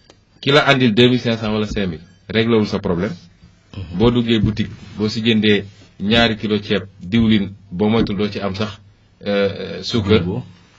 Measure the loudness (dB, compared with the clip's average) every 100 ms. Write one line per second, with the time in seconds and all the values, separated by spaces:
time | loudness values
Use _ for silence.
0 | _ _ _ _ 0 2 4 4 4 6
1 | 4 4 -2 -4 -2 -2 -2 -4 -4 -6
2 | -14 _ -4 0 2 2 2 -2 -2 -2
3 | -2 -6 -16 _ -20 _ _ -16 -10 0
4 | 2 2 2 2 0 -2 -6 -10 -14 -4
5 | -4 -2 0 2 4 2 -2 -14 -20 -8
6 | 0 2 2 0 -2 -2 -2 -4 -4 -14
7 | -4 0 2 2 0 -8 -12 -4 0 2
8 | 0 -2 -4 -4 -6 -6 -8 -10 -20 _
9 | _ _ -4 0 -2 -4 -10 -10 -4 -2
10 | 2 2 2 -6 -8 -16 _